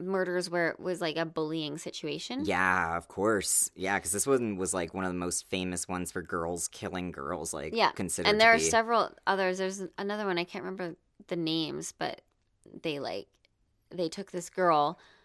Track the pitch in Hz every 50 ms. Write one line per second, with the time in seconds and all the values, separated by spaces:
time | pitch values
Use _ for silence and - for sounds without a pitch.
0 | 180 185 196 190 185 180 175 180 180 180 170 175 170 160 - - - 180 180 -
1 | - 160 151 165 165 160 160 160 160 151 160 165 156 147 147 165 - - - -
2 | - 151 143 170 - - 247 269 294 101 92 90 92 92 92 92 87 82 82 85
3 | - - - 95 98 110 110 98 92 - - - - - _ 85 92 92 98 95
4 | - - - 101 - 139 135 123 120 110 101 92 92 87 95 92 85 80 - 95
5 | 92 92 90 90 90 90 87 - - - 101 92 92 90 90 87 - - 92 90
6 | 90 - - 92 85 - 98 85 82 85 87 87 - - - - 110 92 90 90
7 | 90 90 80 71 69 73 87 80 78 - - 76 73 80 208 226 202 151 - -
8 | 196 175 - - 175 202 208 214 226 226 226 226 - - 233 226 226 226 233 220
9 | - - - - - - 196 190 190 185 185 190 190 190 190 202 190 - - -
10 | 202 202 208 214 214 196 180 170 175 175 - 190 - 185 190 196 180 170 - _
11 | _ _ _ _ - - 185 170 165 160 160 165 160 147 139 151 165 - - -
12 | 165 - - - _ _ _ _ _ _ _ _ _ - - - - 165 147 143
13 | 123 - 85 101 - _ _ _ _ _ _ _ _ _ _ _ _ _ - 175
14 | 175 160 - 196 190 - - 180 170 - - 190 185 175 160 151 147 151 180 -
15 | - - - _ _